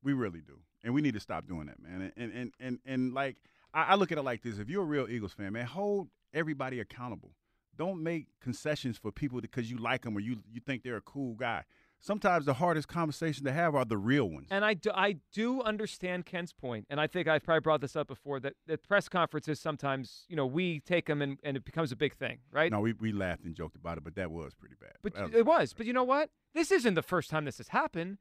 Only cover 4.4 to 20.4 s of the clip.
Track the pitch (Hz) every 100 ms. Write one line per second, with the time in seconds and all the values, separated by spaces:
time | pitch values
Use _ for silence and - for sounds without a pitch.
4.4 | 120 104 104 185 175 147 113 120 101 -
5.4 | 98 110 123 156 208 202 - _ _ 147
6.4 | 160 139 131 127 101 - 123 101 - _
7.4 | _ _ _ - 165 185 160 165 - _
8.4 | 127 113 151 151 131 110 110 - 147 123
9.4 | 113 - 117 123 117 127 120 104 107 117
10.4 | 98 117 127 131 127 113 - 143 131 110
11.4 | 123 101 - _ _ _ - 208 202 175
12.4 | 143 123 175 156 147 175 160 139 165 139
13.4 | 139 143 170 143 120 110 101 143 107 78
14.4 | 69 196 214 196 214 190 202 165 _ -
15.4 | 226 262 226 214 214 - 180 180 175 180
16.4 | 170 - 131 113 98 143 156 - 160 156
17.4 | - 160 160 151 131 156 147 135 143 139
18.4 | 139 - - 156 _ 202 - 185 165 156
19.4 | 143 147 165 147 139 135 120 - - 165